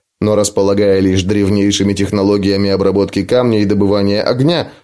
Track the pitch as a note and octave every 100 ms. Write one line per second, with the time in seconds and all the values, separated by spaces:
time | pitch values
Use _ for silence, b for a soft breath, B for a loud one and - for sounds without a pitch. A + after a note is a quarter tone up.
0 | _ _ G#2+ G#2 G#2 - G2 G2+ G#2 F#2+
1 | F#2+ F#2+ F#2 G#2 G2 G#2 G2+ G2 G2+ F#2+
2 | G2 G#2 G2 G#2 F#2+ G2 G2+ F#2+ G2 F#2+
3 | G2 - F#2+ B2 B2 A2 G#2 G#2 G2+ G2+
4 | G2+ G2+ - B2 C#3 E3+ - B